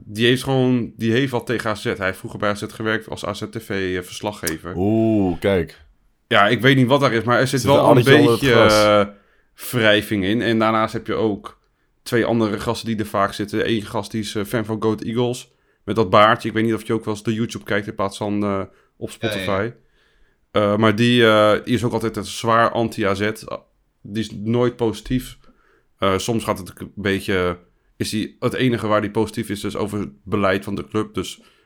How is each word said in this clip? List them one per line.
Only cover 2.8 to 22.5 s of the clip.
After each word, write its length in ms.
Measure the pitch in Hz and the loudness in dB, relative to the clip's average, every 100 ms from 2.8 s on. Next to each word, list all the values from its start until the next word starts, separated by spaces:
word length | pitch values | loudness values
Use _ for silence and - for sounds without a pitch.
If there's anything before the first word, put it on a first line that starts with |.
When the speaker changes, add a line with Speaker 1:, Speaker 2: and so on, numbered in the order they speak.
| 110 110 - | -4 -4 -4
Speaker 1:
als 180 | - - | -8 -8
A 80 | |
Z 80 | 104 104 | -8 -8
T 120 | 113 | -10
V 420 | - 98 92 92 | -6 -4 -2 -4
verslaggever. 680 | 90 - 107 104 82 80 87 90 | -8 -8 -8 -6 -6 -6 -6 -2
Speaker 2:
Oeh, 600 | 98 113 113 110 92 82 | 0 2 4 4 2 0
kijk. 460 | 101 95 80 - _ _ _ _ - | 2 2 0 -8 _ _ _ _ 0
Speaker 1:
Ja, 220 | 110 101 | 4 4
ik 120 | 123 | 4
weet 160 | 127 135 | 4 4
niet 100 | 120 | 4
wat 140 | 139 | 4
daar 120 | 135 | 2
is, 100 | 113 | 0
maar 160 | 110 120 | 0 2
er 80 | 131 | 2
zit 120 | 135 | 0
Speaker 2:
Zit 100 | 123 | 2
Speaker 1:
wel 80 | 143 | 4
Speaker 2:
een 40 | |
Speaker 1:
een 40 | 143 | 6
Speaker 2:
addertje 260 | 123 120 147 | 6 8 6
onder 160 | 127 | 6
het 80 | 113 | 4
Speaker 1:
beetje, 140 | 135 | 4
Speaker 2:
gras. 180 | 113 110 107 104 104 101 | 6 6 6 6 4 2
Speaker 1:
eh, 0 | - _ _ _ - - | -6 _ _ _ -16 -6
wrijving 540 | 123 110 104 104 104 | 0 4 2 2 -2
in. 180 | 92 117 | 0 0
En 160 | 104 113 | 0 2
daarnaast 340 | 110 110 110 | 2 2 -2
heb 140 | 110 110 | -4 -6
je 80 | |
ook 460 | 82 107 101 - - _ _ _ _ | -2 -2 -2 -10 -20 _ _ _ _
twee 220 | - 120 | -2 0
andere 360 | - 117 110 101 | 2 2 0 -2
gasten 260 | 120 113 117 | -4 -4 -4
die 100 | 107 | -6
er 80 | 101 | -4
vaak 260 | 101 98 | -2 -2
zitten. 360 | - 101 107 - | -4 -6 -2 -2
Eén 120 | 113 | -2
gast 280 | 104 113 101 | -4 -8 -6
die 100 | 110 | -8
is, 140 | 101 | -6
eh, 100 | 110 | -6
fan 200 | 101 123 | -4 -4
van 180 | 104 110 | -4 -4
Goat 200 | 110 107 | -2 -2
Eagles, 500 | - 113 123 127 - _ _ _ | -4 -2 -2 -4 -12 _ _ _
met 120 | - 110 | -4 -2
dat 140 | 95 | 4
baardje. 380 | 107 107 120 117 | 6 6 4 -2
Ik 60 | |
weet 100 | 107 | -2
niet 100 | 113 | 0
of 120 | 107 - | -2 -2
je 60 | |
ook 120 | 113 | -4
wel 100 | 107 | -4
eens 80 | 104 | -6
de 120 | - | -4
YouTube 300 | 110 117 101 | -4 -4 -6
kijkt 220 | - 104 101 | -4 -4 -4
in 80 | |
plaats 220 | 104 98 - | -6 -6 -4
van, 260 | 104 104 | -4 -2
eh, 180 | 101 98 92 _ _ _ | -2 -2 -6 _ _ _
op 140 | 113 | -14
Speaker 3:
Ja, 60 | - | -8
ja, 60 | 110 101 | -6 -4
ja. 60 | |
Speaker 1:
Spotify. 300 | 95 98 113 - _ _ _ _ _ _ _ | -4 -2 -4 -8 _ _ _ _ _ _ _
Eh, 260 | 107 104 104 | 0 2 4
maar 180 | 110 104 | 2 4
die, 300 | 120 123 113 | 4 6 6
eh, 260 | 107 107 104 | 6 4 2
die 100 | - | 0
is 100 | 120 | -2
ook 80 | 117 | -2
altijd 240 | 110 110 104 | -2 -4 -6
een 80 | |
zwaar 460 | 95 - 117 | -8 -6 0